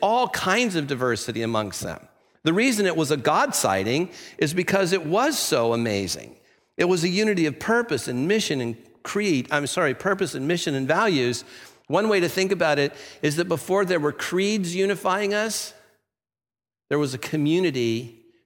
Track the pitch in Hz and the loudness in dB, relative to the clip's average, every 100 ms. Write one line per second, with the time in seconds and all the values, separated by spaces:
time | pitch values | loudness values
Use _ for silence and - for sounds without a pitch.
0 | 196 240 247 - 185 214 240 170 143 127 | 2 2 0 0 2 2 2 0 -2 0
1 | 127 110 - 113 113 110 101 - 92 - | 0 0 -2 -4 -2 0 -2 -6 -8 -10
2 | - _ _ _ 156 180 262 214 190 160 | -14 _ _ _ 0 2 2 2 2 2
3 | 143 147 147 170 277 - 110 95 101 139 | 0 0 2 2 2 0 2 2 0 0
4 | 180 - - - 151 180 175 196 180 190 | -2 -8 -18 -2 -2 0 2 2 2 0
5 | 151 196 294 254 - 139 117 117 117 101 | 0 2 2 0 0 2 2 2 0 0
6 | 92 76 55 - _ _ _ - 175 185 | -2 -6 -10 -20 _ _ _ -2 2 2
7 | 180 180 214 190 156 - - 233 233 135 | 0 2 2 2 0 -2 0 0 0 -4
8 | - 123 160 214 - 139 117 113 - - | -4 -2 0 0 0 -2 -4 -6 -14 -16
9 | - 202 208 139 - 147 139 185 151 123 | -6 -2 0 0 0 -2 -2 0 0 0
10 | 190 196 160 135 139 175 160 135 131 170 | -2 -2 -2 -4 -2 -2 -2 0 2 2
11 | 220 147 123 120 - - - - - 170 | 2 2 0 -2 -8 -18 -20 -18 -2 0
12 | 220 202 170 185 190 185 165 143 139 - | 2 2 2 0 0 2 2 2 0 -2
13 | - - 151 151 180 165 - 190 185 175 | -18 -4 -2 0 0 -2 0 2 2 0
14 | 147 139 - 180 196 214 175 180 196 190 | 0 -2 -2 0 0 0 -2 0 0 0
15 | - 190 202 208 220 202 - - _ _ | -2 0 0 0 -2 -4 -8 -14 _ _
16 | _ _ _ _ _ _ _ _ - 147 | _ _ _ _ _ _ _ _ -4 -2
17 | 143 127 - 156 147 175 180 131 117 113 | -2 -4 -4 -2 2 2 0 0 0 -2
18 | 120 - _ _ | -6 -16 _ _